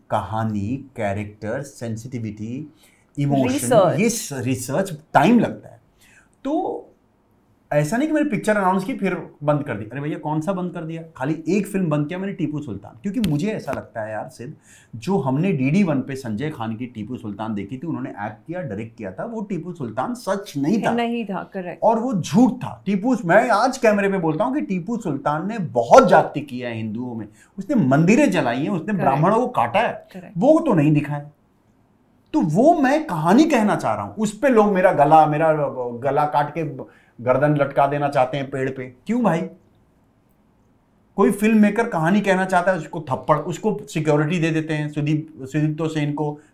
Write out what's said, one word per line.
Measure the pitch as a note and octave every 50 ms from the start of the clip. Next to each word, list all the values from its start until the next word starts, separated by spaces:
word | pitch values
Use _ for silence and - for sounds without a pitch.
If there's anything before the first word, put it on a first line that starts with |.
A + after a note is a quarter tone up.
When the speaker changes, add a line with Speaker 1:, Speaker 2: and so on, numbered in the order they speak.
| _ -
Speaker 1:
कहानी, | A2+ G#2+ F#2+ F2+ A2 A2 A2+ A2 G#2+ G2+ G2 G#2+ C3 C#3 - - _
कैरेक्टर, | A#2 G#2+ G2+ G2 G#2 G#2 G#2 - - A2+ G#2+ A#2+ C#3+ C#3+
सेंसिटिविटी, | - - - B2 A#2 G#2+ G#2+ B2 B2+ B2+ A#2 A2 A2 G#2+ G#2+ G#2+ A#2 B2 C#3+ D3+ - _ _ _ _ _ _ _ _ - C#3+
इमोशन, | C#3+ C#3 C#3 C3+ B2+ B3+
Speaker 2:
Research। | C4 D4 - A#3+ B3+ G#3+ F#3 D#3+ B2+ D#3+
Speaker 1:
ये | A3 A#3
स-, | - - - - C#3+
रिसर्च | B2+ A#2 C3 C3 - - - C3+ F3+ F#3+ F#3+ D#3 - - _ -
टाइम | C#3 C#3+ G3+ B3 A3+
लगता | D3+ - - - - -
है। | - - _ _ _ _ _ _ _ _ _ _ _ _ -
तो | C4+ D#4 F4 F#4+ - - - - - _ _ _ _ _ _ _ _ _ _ _ _ _ _ _ - D3
ऐसा | D3+ D3+ D3+ A3+
नहीं | B3 D4+ D#4
कि | D#4
मैंने | D4 D4 D4
पिक्चर | A3 F#3+ - A3 G#3
अनाउंस | G3+ F#3+ F3+ F#3+ F#3+ F#3
की | - C4
फिर | G#3 G3 F3+ F3 E3 - - - - D3
बंद | D3 D3 C#3 -
कर | - A2+
दी। | G2+ A2
अरे | G#2+ B2 C#3+
भैया, | C#3+ D3+ F3 F3+
कौन | - D3+ D3+ D#3
सा | D#3 G3+ F#3+
बंद | F#3 F3+ F3 D#3
कर | F3 D#3+
दिया? | D#3+ E3 E3 E3 - _
खाली | - C3+ D3+ D#3+ D#3 - D3+
एक | F#3+ G#3+ -
फिल्म | - - F#3+ F3+ D#3+
बंद | D3+ D3 D3 C#3+
किया | F3+ F#3
मैंने, | G3 G3+ F#3+
टीपू | - D#3 D3+ D3+ C#3+
सुल्तान, | C#3+ A#2+ F#2+ F#2 - G#2+ - - -
क्योंकि | G3+ G3+ B3+
मुझे | G#3+ E3 D3 C#3+ F3+ G#3+ A3
ऐसा | - - C#3+ B2+
लगता | A2 G#2+ - - A2+ G#2+
है | A2 G#2+
यार | G#2+ B2+ C3
सिद्ध, | - - A#2 D3 - _ _ _ - - _ _ -
जो | A2 - F3 G3 E3+
हमने | C3 C3+ B2+ D3 F3 G3+ E3+
डीडी | C3 B2+ C#3 D#3 G#3 G3+
वन | E3 C#3+ C3 -
पे | - C3+
संजय | C3 - A2+ G#2+ G#2 C#3+ D#3
खान | D3+ B2 A2+ A2 A2+
की | G#2+ B2+
टीपू | A#2 - A2 G#2 A#2 B2+
सुल्तान | G2 G#2+ G#2 G2 A2 A2 A2+ G#2+
देखी | G2+ G2 - C3+ B2+
थी, | E3+
उन्होंने | E3 C3 A#2+ C3 -
एक्ट | - G2+ G#2 A2+ A2+ - _
किया, | - E3+ F3+ F3
डायरेक्ट | C3 G2 G#2 A2+ A2+ -
किया | - G#2+ F#2+ F#2+
था, | - G3
वो | A#3 A#3 A3+ G#3
टीपू | - G3+ D#3+ D#3+ F3+ F3
सुल्तान | - B2+ A2+ G#2+ - D3 A#3 A#3+
सच | - - F#3+ G3 G3 - - -
नहीं | C#3+ C#3 D#3 A3 G#3+ -
था। | -
Speaker 2:
नहीं | A#3 A#3 A#3 A#3 A#3 A#3+ A3
था, | G#3 F#3+ E3 E3+
करेक्ट। | - - F#3+ F3+ F3 D#3+ - -
Speaker 1:
और | G#3+ A#3 A3+
वो | A#3 C4 A3+
झूठ | F3 - - C#3 G#3+ B3+ G#3+
था। | - - - A2 - - -
टीपू, | F#3 G#3 F3+ G3+ C4 B3 - -
मैं | E3+ F3 A3+ B3+ B3
आज | G#3 G3+ A#3 C4+ - -
कैमरे | A#3 G#3+ G#3 G3+ G3 G3
पे | G3 F#3+
बोलता | E3 D#3+ D3+ G3 G#3+
हूँ | C4 C4
कि | D4+
टीपू | D4+ - F#3+ F3+ D#3 A#3 A#3+
सुल्तान | - - F#3+ C3+ - - D3 D3 D#3+ F#3 G3+
ने | A#3 A3+
बहुत | E3 A#2+ A2+ A#2+ - - G3 C4 A#3+ F3
ज्यादती | F3+ D#3 - - - D3
की | G#2 - B2 B2
है | B2 A#2+ A#2
हिंदुओं | A2 A2 A2 G#2 A#2 B2+ B2+ A#2
में, | A2 G#2 - _ _ - _ _ G3
उसने | F#3 - D4
मंदिरें | A3 D3+ B2+ C3+ D3+ E3 F3+ A#3 D4+ D4 A#3
जलाई | F3+ E3 C3 A#2+ A#2+ C3 D3+
हैं, | G3+
उसने | G3+ D#3+ -
Speaker 2:
करेक्ट। | A3 G#3 E3+
Speaker 1:
ब्राह्मणों | - C3+ C3+ D3 D#3+ F#3+ A3
को | A#3 B3+ -
काटा | - - A#2+ A#2 - G3+
है, | A#3 G3 - - - _ -
Speaker 2:
करेक्ट। | F#3 - - -
Speaker 1:
वो | E3+ A3 C#4+ D#4 D#4+
तो | E4 C#4 G#3
नहीं | D#3 C#3+ D#3 D3+
दिखाया। | D3 D3 C#3+ D3 C#3+ C#3+ - _ _ _ _ _ _ _ _ _ _ _ _ _ _ _ _ _ _ _ _ -
तो | D#4
वो | G#3 D#3 D3 G3+ C4 D#4+ F4
मैं | D#4+ C4 B3+ C#4+ D#4+ D4+
कहानी | - F3+ D#3 D#3 E3+ G3+ C4 D#4+
कहना | - C#4+ A#3 G#3+ G3+ E3
चाह | C3+ C3 A#2+ G#2+
रहा | G2+ G2+
हूँ, | G2+ -
उस | G#3+ A3 G#3 - -
पे | D4 C4+
लोग | B3 G#3+ G#3
मेरा | G#3 G3 F3+ F#3 F#3 -
गला, | D3 C#3+ D3+ D#3 D#3 D#3
मेरा | D3+ D3 D3+ E3 D#3+ D#3 D3+ C#3+ C3 B2+ B2+ B2 A#2+ A#2+ A#2
गला | C3 C#3 C#3 D3 D3
काट | D3 D3 D3 C#3+ - -
के | E3+ D#3 C#3+ C3 B2+ A2+ - - _ _ _ _ -
गर्दन | A2+ B2 B2+ C3 D3 D3 D3+
लटका | D3 C#3 C3+ - D3+ C#3
देना | C#3 D3 C#3+ C#3+ C#3
चाहते | C#3+ C3+ B2+ - D3
हैं | C#3+ C3+ C3+
पेड़ | C#3 C3+ C3 C3+
पे। | C3 C3 B2+ B2+ - _ _
क्यों | - A3+ B3 A#3
भाई? | F#3 D#3+ E3+ F#3 F#3 - _ _ _ _ _ _ _ _ _ _ _ _ _ _ _ _ _ _ _ _ _ _ _ _ _ _ _ _ _ _ _ -
कोई | G3 G#3 B3
फिल्म | G3+ - G#3+ A3 A3+ G#3+
मेकर | G#3 G3+ G3+ G3+ - -
कहानी | F#3 E3 D#3 E3+ G3+ G#3
कहना | F#3+ G3+ F#3 F#3+ F#3+
चाहता | F#3+ F#3+ F3 F3 G3 F#3+
है, | E3
उसको | D3+ - - E3
थप्पड़, | D#3 - B2+ - - - D3+ D3
उसको | D3+ F3+ D#3+ - - G#3+ F3 C#3+ -
सिक्योरिटी | - - E3 D3 D#3 D3 D3 D3+ D3 F#3 F3
दे | D#3+ D#3+
देते | D#3 D#3+ D#3 D#3 D#3
हैं, | D3+ D3 D3 D3+
सुदीप, | D#3 D3 D3+ D#3 D3+ D#3 - - - C3+
सुदीप्तो | C3 - D3+ D3+ D#3 D3+ D#3+ E3 D#3
सेन | D3+ D#3 D3 D3 C#3+
को, | D3 D3+ D3 D3 - - _